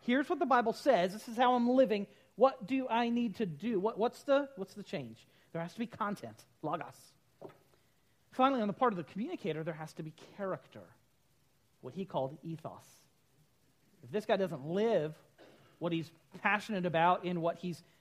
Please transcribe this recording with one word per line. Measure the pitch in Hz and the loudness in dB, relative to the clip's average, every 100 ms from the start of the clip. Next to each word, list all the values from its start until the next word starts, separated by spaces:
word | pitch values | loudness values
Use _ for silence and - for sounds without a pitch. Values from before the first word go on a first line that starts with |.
here's | - 254 285 | 0 2 2
what | 339 | 0
the | 277 | 4
Bible | 247 226 | 4 4
says. | 208 294 226 185 | 0 4 4 4
This | 208 - | -2 -10
is | 226 | 2
how | 247 | 4
I'm | 254 240 | 6 4
living. | 254 254 208 202 - _ - | 4 4 4 -2 -10 _ 4
What | 262 - 190 | 4 4 -4
do | 262 254 | -2 0
I | 226 240 | 0 2
need | 233 240 185 | 0 -2 -2
to | 214 | -6
do? | 147 202 214 | -4 -2 0
What, | 202 226 | -2 0
what's | 233 - | -2 -2
the, | - 277 277 - | 2 2 2 -6
what's | 190 | -12
the | - | -12
change?" | - 170 123 110 - _ _ | -10 -8 -8 -14 -20 _ _
There | 165 | -8
has | 170 | -8
to | - | -6
be | 233 | -8
content, | - 208 190 117 110 - _ | -4 -4 -4 -10 -14 -20 _
logos. | - 165 131 - - _ _ _ - - _ _ _ _ _ _ _ | -6 -4 -6 -16 -20 _ _ _ -20 -20 _ _ _ _ _ _ _
Finally, | - 262 269 | 2 2 2
on | 208 | -2
the | |
part | 185 247 | 2 0
of | 190 | 0
the | |
communicator, | 156 190 262 359 190 156 | -8 -8 -8 -6 -4 -4
there | 160 | -6
has | 151 156 | -8 -12
to | - | -12
be | 156 156 - - | -14 -14 -20 -10
character, | 196 160 - 110 90 _ _ _ _ _ _ _ _ _ | -6 -6 -10 -20 -20 _ _ _ _ _ _ _ _ _
what | 127 127 | -14 -10
he | 196 | -6
called | 160 135 156 | -2 -4 -6
ethos. | 165 160 113 90 - - _ _ _ _ _ _ _ _ _ _ | -10 -10 -10 -14 -20 -20 _ _ _ _ _ _ _ _ _ _
If | 120 | -8
this | 180 214 | -6 0
guy | 202 | 0
doesn't | 190 160 143 | 0 -4 -4
live | 180 226 202 151 156 _ _ - - - _ | 0 2 2 0 -6 _ _ -20 -20 -20 _
what | 170 | -4
he's | 165 151 - _ 180 | -2 -4 -12 _ -2
passionate | 208 202 202 208 175 | 0 0 0 -2 0
about | 165 170 180 180 | 4 4 4 0
in | 180 | -2
what | 165 165 | -2 -2
he's | 180 165 - _ | -6 -8 -12 _